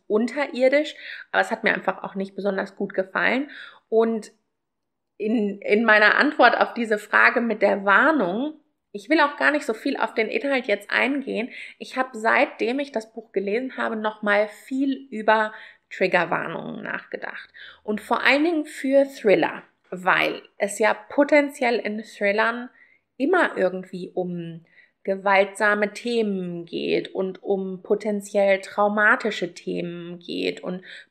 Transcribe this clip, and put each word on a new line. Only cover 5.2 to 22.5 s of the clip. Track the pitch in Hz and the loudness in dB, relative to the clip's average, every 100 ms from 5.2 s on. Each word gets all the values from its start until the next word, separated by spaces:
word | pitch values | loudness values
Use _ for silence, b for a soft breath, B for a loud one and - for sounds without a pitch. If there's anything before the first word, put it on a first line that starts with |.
| 214 240 208 202 | -2 0 0 -2
in | - 208 226 | 0 2 6
meiner | 214 208 - | 6 6 4
Antwort | 294 - 247 - | 2 6 6 6
auf | 208 | 0
diese | 240 220 208 | -2 -2 -2
Frage | - 214 226 233 | 0 4 4 4
mit | 233 - | -2 2
der | 202 202 196 | 2 2 4
Warnung, | 196 269 311 180 208 294 - _ _ _ | 4 4 2 0 -2 -4 -8 _ _ _
ich | 208 - | -10 0
will | 320 | 2
auch | 285 - | 2 2
gar | 269 | 0
nicht | 294 285 | 0 -2
so | |
viel | 220 285 - | -4 -4 -4
auf | - | -4
den | - 220 | -2 -2
Inhalt | - 277 269 240 | -2 -2 -2 -2
jetzt | 202 - | -4 -2
eingehen. | - 233 285 254 196 254 B B B | -2 0 -2 -4 -6 -6 B B B
Ich | - 262 | -10 -6
habe, | 254 | -6
seitdem | 220 226 226 294 - 220 269 | -2 2 2 2 -2 -4 -4
ich | 277 | -4
das | 247 - | -6 -8
Buch | 233 - | -16 -8
gelesen | 196 196 226 262 247 | -4 -2 -4 -4 -6
habe, | 233 220 | -6 -4
noch | 214 214 | -4 -4
mal | 208 202 214 | 0 2 0
viel | - - 262 277 262 - | -6 -8 -4 -2 -4 -8
über | 220 214 220 214 B B B - | -4 2 2 2 B B B -10
Triggerwarnungen | - 185 180 165 - - 160 - - | -2 2 2 0 -2 -4 -8 -10 -10
nachgedacht. | - - - - - - - - B B | -10 -10 -10 -10 -10 -14 -18 -20 B B
Und | - 208 | -6 -6
vor | - - | -2 0
allen | 226 277 | 4 4
Dingen | 320 320 294 | 2 0 -4
für | - 262 277 277 | -6 2 4 4
Thriller, | - 220 170 143 - - _ - | 0 2 4 2 -2 -16 _ -14
weil | 185 185 156 156 147 - - | -4 2 2 2 -2 -10 -6
es | 202 202 | -4 2
ja | 214 | 2
potenziell | 208 - - 285 302 285 - 240 233 | 0 -2 2 4 4 2 0 -2 0
in | - 214 | -4 -8
Thrillern | 220 - 202 208 220 | -10 -4 0 2 0